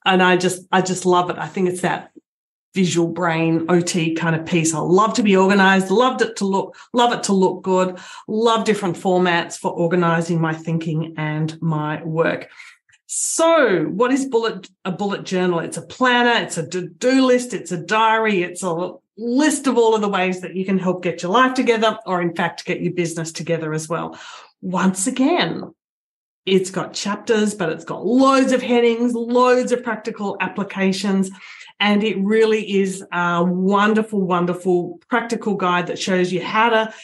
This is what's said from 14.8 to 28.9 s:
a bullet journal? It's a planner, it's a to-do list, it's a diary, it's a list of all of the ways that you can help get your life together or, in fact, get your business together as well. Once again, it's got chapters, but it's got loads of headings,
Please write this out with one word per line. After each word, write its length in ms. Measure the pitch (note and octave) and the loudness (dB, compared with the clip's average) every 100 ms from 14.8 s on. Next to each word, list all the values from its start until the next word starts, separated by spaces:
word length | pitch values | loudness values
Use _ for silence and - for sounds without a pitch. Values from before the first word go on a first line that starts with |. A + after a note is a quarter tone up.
| F#3+ | -8
a 60 | |
bullet 320 | F3 G3+ F#3+ | -4 -4 -4
journal? 360 | D#3 F#3 F3+ E3+ | -4 -2 0 0
It's 180 | D#3+ - | -4 -10
a 60 | |
planner, 600 | - - B3+ A#3+ A#3+ A3+ | -10 -2 2 4 4 2
it's 140 | D3+ - | -2 -6
a 100 | D3+ | -6
to-do 580 | F3+ F3+ - A#3+ C4+ B3+ | -6 -8 -2 2 4 4
list, 280 | B3 B3 | 4 0
it's 180 | F3+ - | -8 -6
a 120 | F3 | -8
diary, 600 | D#3 A3 A3 A3 A3 G3 | -2 2 2 2 2 0
it's 180 | F3 F3+ | -2 -4
a 300 | F#3 E3 F3+ - _ - | -4 -4 -6 -10 _ -10
list 480 | A#3 B3+ D4+ C#4 C4+ | -2 2 2 2 0
of 120 | A#3+ | 2
all 180 | A3+ A3 | 4 4
of 60 | |
the 60 | G3+ | 2
ways 340 | F#3+ F#3 F#3 | 0 0 -2
that 140 | E3+ F3 | -6 -6
you 80 | |
can 140 | F#3+ F#3+ | -2 0
help 240 | F3+ F3+ | 0 -2
get 220 | F3+ D#3+ | -4 -4
your 80 | F3 | 0
life 240 | A3+ C4 C4 | 2 4 2
together 420 | A#3 A3+ A3 G#3+ - | 2 4 2 0 -4
or, 160 | F3+ | -2
in 140 | F3 E3 | -2 -2
fact, 300 | E3+ - - | -4 -4 -8
get 160 | D#3+ | -4
your 120 | E3+ | -4
business 380 | E3+ E3+ E3 D#3+ | -2 -4 -4 -8
together 420 | - E3 E3 D#3 | -8 -4 -4 -4
as 160 | D#3 D#3 | -6 -6
well. 280 | E3 D#3+ - - - - _ | -6 -8 -12 -20 -20 -20 _
Once 460 | F#3 F3+ F#3 F#3+ C4 | -6 0 0 0 -4
again, 680 | B3+ C#4 F4 E3+ - - _ _ _ _ _ _ _ - | 0 2 2 0 -4 -10 _ _ _ _ _ _ _ 2
it's 240 | F#3+ F#3 | 2 2
got 240 | F3+ D3 | -6 -8
chapters, 600 | - G3+ G#3 - A3 G#3+ - | -8 -6 -6 0 0 0 -2
but 140 | E3 | -4
it's 140 | D#3+ | -4
got 220 | - D#3 F#3+ | -8 -6 0
loads 460 | B3 C4+ C4+ C4 | 4 6 4 4
of 100 | B3+ | 2
headings, 520 | G#3+ A#3+ A#3 | 2 4 4